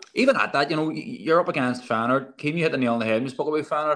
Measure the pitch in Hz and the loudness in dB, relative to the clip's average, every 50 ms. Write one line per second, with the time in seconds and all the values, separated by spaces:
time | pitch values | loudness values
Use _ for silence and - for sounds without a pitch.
0 | - - - - 240 269 262 - 208 208 - 139 147 151 165 156 156 156 156 - | -20 -6 0 2 4 4 4 4 0 2 2 0 0 0 0 -2 -2 -2 -4 -6
1 | - - - - 95 147 160 175 170 175 165 151 127 127 123 120 - - 117 110 | -8 -10 -12 -6 0 2 2 2 2 2 0 0 0 0 -2 -4 -4 -2 -2 0
2 | 113 123 131 135 135 - - - - 147 156 175 160 160 160 139 127 120 117 117 | 2 2 0 0 0 -4 -10 -6 -4 -4 0 0 0 0 0 2 2 0 0 0
3 | 113 110 110 113 127 135 123 - 147 151 151 151 143 - 160 151 151 151 147 | 0 0 0 0 0 -2 -4 -4 -2 -2 -2 -2 -2 -2 -4 -2 0 0 -2